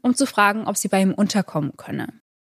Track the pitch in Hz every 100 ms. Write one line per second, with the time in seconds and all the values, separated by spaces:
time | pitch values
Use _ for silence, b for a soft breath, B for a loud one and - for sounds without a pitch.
0 | 247 247 269 - 202 214 208 202 202 190
1 | 190 - 208 208 - 156 147 - - 139
2 | - - _ _ _